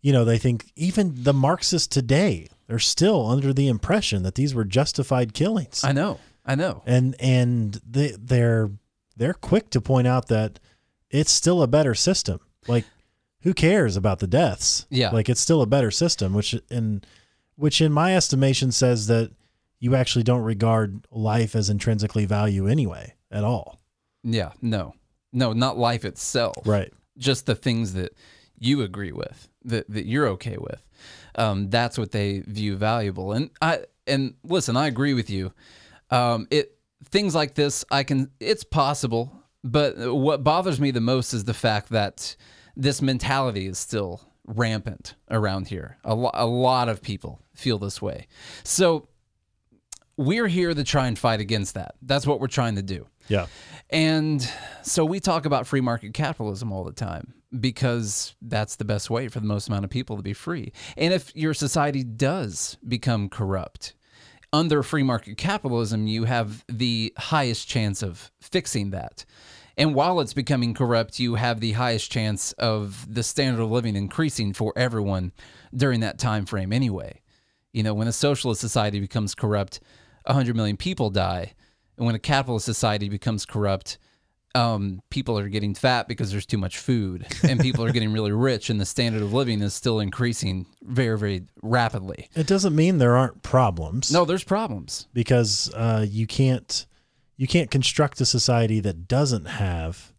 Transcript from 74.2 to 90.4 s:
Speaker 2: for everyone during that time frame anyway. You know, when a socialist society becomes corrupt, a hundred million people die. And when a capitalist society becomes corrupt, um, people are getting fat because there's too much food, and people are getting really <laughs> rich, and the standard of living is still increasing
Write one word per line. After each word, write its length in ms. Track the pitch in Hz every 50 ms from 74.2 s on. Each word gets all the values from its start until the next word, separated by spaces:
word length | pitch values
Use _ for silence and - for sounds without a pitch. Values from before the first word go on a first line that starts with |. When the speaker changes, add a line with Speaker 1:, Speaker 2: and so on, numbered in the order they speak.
| 160 151 - - 113 101 95
Speaker 2:
for 180 | - 110 107 -
everyone 560 | - 123 123 117 110 104 98 98 92 92 90 - - - - - - - - -
during 260 | 131 139 139 127 117
that 180 | 113 107 - -
time 260 | - 123 107 107 98
frame 260 | - - 101 95 95
anyway. 500 | 104 123 135 120 98 90 - - - - _ _ _ _ _ _ _ _ _ _
You 100 | _ 117
know, 140 | 107 107 107
when 120 | 104 110 117
a 40 | 117
socialist 480 | - - 143 143 131 - 127 113 -
society 380 | - 110 - 123 107 107 101 101
becomes 340 | 98 95 - 117 107 98 -
corrupt, 460 | - - 107 104 104 98 95 - - _ _ - - _ _ _ _ _
a 80 | - 131
hundred 220 | 139 127 120 117
million 220 | 113 110 104 104 -
people 320 | - 180 185 - 127 107
die. 440 | 98 101 92 92 90 90 87 - - _ _ _ _ _ _ _ _ -
And 80 | 120
when 80 | 117 113
a 60 | 107
capitalist 460 | - - 147 135 135 127 120 110 - -
society 420 | 110 - - 113 104 104 101 101
becomes 380 | 101 101 - 127 113 101 - -
corrupt, 500 | - 107 104 101 98 95 - - - - _ _ _ _ _ _ _ _ _ _ _
um, 460 | 127 120 117 113 104 101 98 92 92 _ _
people 300 | - 139 131 - 117 104
are 100 | 101 101
getting 240 | 98 107 101 104 98
fat 340 | - - 131 123 120 110 -
because 240 | 113 - - 101
there's 140 | 98 104 -
too 140 | - - 107
much 180 | 95 95 - -
food, 480 | - - 127 117 104 95 90 90 - - - -
and 180 | - 151 131 120
people 240 | 127 127 123 - 117
are 80 | 113
getting 220 | 135 120 110 107 107
really 180 | 110 107 104
<laughs> 180 | 104 110 123 135
rich, 180 | 127 104 - -
and 100 | 117 104
the 60 | 98
standard 380 | - - - 120 117 110 110 104
of 100 | 101 104
living 280 | 127 139 120 113 104 104
is 100 | 101 -
still 260 | - - 127 113 107
increasing 680 | 104 98 - - 120 120 113 -